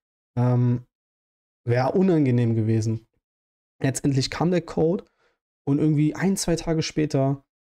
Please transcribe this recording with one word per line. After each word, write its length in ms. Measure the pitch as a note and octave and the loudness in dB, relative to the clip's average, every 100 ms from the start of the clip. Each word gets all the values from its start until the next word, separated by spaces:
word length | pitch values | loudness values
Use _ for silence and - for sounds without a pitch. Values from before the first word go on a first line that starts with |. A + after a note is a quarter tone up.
| _ _ _ B2 | _ _ _ -2
Ähm, 460 | B2 B2 B2 B2 - _ _ _ _ _ _ _ A#2+ | 2 2 2 0 -6 _ _ _ _ _ _ _ -2
wär 300 | A#2+ C3 - | 0 2 2
unangenehm 600 | F#3+ D#3+ C3+ A#2+ A#2+ A2+ | 2 4 2 2 2 0
gewesen. 520 | A2 A2+ A2 A2 _ _ _ _ _ _ _ _ | 0 0 0 -6 _ _ _ _ _ _ _ _
Letztendlich 480 | C3+ B2+ D3 C3+ B2+ | -4 -2 -2 -2 -2
kam 220 | - E3+ | -2 0
der 100 | F3 | 0
Code 440 | E3 - D#3+ G3 - _ _ _ _ _ - | -2 -2 0 0 -6 _ _ _ _ _ -2
und 120 | C#3+ | 0
irgendwie 340 | D#3 D3 D3+ | 2 2 0
ein, 240 | - F#3 F#3+ | 0 -2 -2
zwei 180 | - E3 | -2 -2
Tage 280 | E3 D#3+ | -2 -4
später 600 | - - D3+ C#3 C3+ C#3 _ _ | -2 -4 -2 0 0 -2 _ _